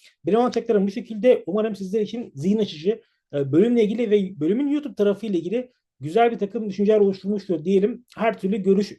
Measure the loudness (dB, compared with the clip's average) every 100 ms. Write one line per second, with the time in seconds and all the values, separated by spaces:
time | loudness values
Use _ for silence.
0 | -20 _ 0 2 2 0 0 2 0 -4
1 | -10 0 4 4 0 -2 -2 -6 -4 -2
2 | -2 -6 -10 -4 0 0 -2 -2 -4 -4
3 | _ _ _ -6 2 4 4 4 2 0
4 | 0 0 0 -2 -2 0 0 -2 -4 -2
5 | -2 -2 -4 -4 -2 -4 -6 _ _ _
6 | -2 2 2 2 -4 -6 -6 0 2 4
7 | 4 0 -4 -6 -4 -4 0 2 2 -2
8 | _ -4 -2 -2 -2 0 2 2 0